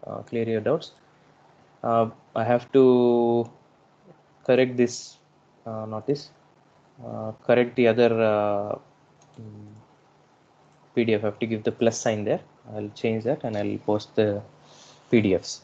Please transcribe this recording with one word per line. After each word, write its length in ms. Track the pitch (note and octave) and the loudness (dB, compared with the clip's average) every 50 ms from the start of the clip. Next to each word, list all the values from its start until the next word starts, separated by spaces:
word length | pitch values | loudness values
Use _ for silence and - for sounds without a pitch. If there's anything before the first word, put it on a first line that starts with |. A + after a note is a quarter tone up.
| - - | -12 -12
uh, 120 | G#2 G#2+ | -12 -14
clear 280 | G#2 - - A#2 A2+ A2+ | -12 -8 -4 -4 -2 -2
your 140 | A2+ A2 | -2 -2
doubts. 320 | G#2+ A#2 C#3 E3 - - - _ _ _ _ _ _ _ _ _ _ _ _ _ _ _ _ _ - | 0 0 -2 -2 -4 -10 -20 _ _ _ _ _ _ _ _ _ _ _ _ _ _ _ _ _ -4
Uh, 260 | A#2 A#2 A#2 A2+ A2+ A2+ - _ _ _ | 0 2 2 2 0 -2 -14 _ _ _
I 120 | A2+ A2+ | -4 0
have 260 | A2+ B2 A#2+ A#2+ - | 0 0 0 0 2
to 800 | - C3+ C3 B2+ B2 B2 B2 A#2+ A#2+ A#2+ A#2 A#2 A#2 A#2+ A#2 A#2 - _ _ _ _ _ _ _ _ _ _ - - _ _ _ _ _ _ | 4 6 8 8 6 6 4 4 4 2 2 2 2 0 -2 -4 -8 _ _ _ _ _ _ _ _ _ _ -20 -20 _ _ _ _ _ _
correct 320 | - B2+ B2 C3 B2+ B2 B2 | 2 4 4 4 2 2 0
this, 400 | B2 A#2 - - - - - _ _ _ _ _ _ _ _ _ _ | 0 0 0 -6 -14 -18 -20 _ _ _ _ _ _ _ _ _ _
uh, 200 | A#2 A2 A2 A2 | -12 -12 -10 -10
not 220 | A2 A2 A2 G#2+ - | -8 -10 -10 -4 -4
this, 220 | C#3+ C#3+ - - _ _ _ _ _ _ _ _ _ _ _ _ _ - B2 | -4 -4 -4 -16 _ _ _ _ _ _ _ _ _ _ _ _ _ -18 -16
uh, 280 | A#2 A2+ A2 A2 A2 A2 - _ | -12 -12 -10 -10 -10 -12 -12 _
correct 300 | - A#2+ A#2+ B2 A#2+ A#2+ | 2 4 4 4 0 2
the 140 | - B2 A2+ | 2 4 4
other, 220 | A2 A#2 A#2+ A#2 A2+ | 6 6 4 4 4
uh, 640 | A2+ A2+ G#2+ G#2+ G#2 G#2 G#2 G#2 G2+ G2+ G#2 - - - _ _ _ _ _ _ _ _ _ _ - | 2 2 2 2 2 0 0 0 -2 -4 -6 -8 -10 -10 _ _ _ _ _ _ _ _ _ _ -20
mm, 300 | A2+ G#2+ G#2+ G#2 G#2 G#2 G#2 A2 G#2+ _ _ _ _ _ _ _ _ _ _ _ _ _ _ _ _ _ _ _ _ _ _ | -18 -18 -18 -18 -20 -20 -20 -20 -20 _ _ _ _ _ _ _ _ _ _ _ _ _ _ _ _ _ _ _ _ _ _
P 80 | B2 A#2 | -2 0
D 120 | A2+ A2 | 0 0
F. 80 | G#2 G#2+ | 0 0
I 20 | |
have 140 | G#2+ G#2 - | -4 -4 -4
to 60 | B2 | -6
give 180 | A2+ A2+ G#2+ G#2+ | -4 -4 -4 -4
the 80 | A#2+ A2 | -6 -2
plus 260 | - B2+ E3 - - | 0 0 0 0 0
sign 240 | - B2 A2 G#2+ G#2 | -4 -2 -2 -2 -2
there. 160 | G#2 C#3 F#3+ - _ _ _ _ - G#2+ | -4 -4 -4 -6 _ _ _ _ -14 -10
I'll 180 | G#2+ G#2 G#2 G#2+ | -10 -10 -10 -10
change 300 | - - A#2 A2 A2 A2 | -6 -4 -4 -4 -2 -2
that 180 | A2+ D3 D#3 - | -4 -4 -4 -6
and 140 | B2 G#2+ G#2 | -8 -6 -4
I'll 200 | G#2 G#2 G2+ G2+ | -4 -4 -6 -6
post 360 | - - G#2+ G#2 - - _ | -4 -2 -2 -2 -4 -6 _
the 260 | - A2 G#2 G2+ G2+ G2+ - - _ _ - - - - - - _ _ _ | 0 0 0 0 -4 -8 -14 -20 _ _ -20 -20 -20 -20 -20 -20 _ _ _
P 80 | - A#2 | 2 4
D 160 | G#2 G2+ F#2 | 4 4 0
Fs. 240 | - - - - - | 0 -2 -6 -14 -14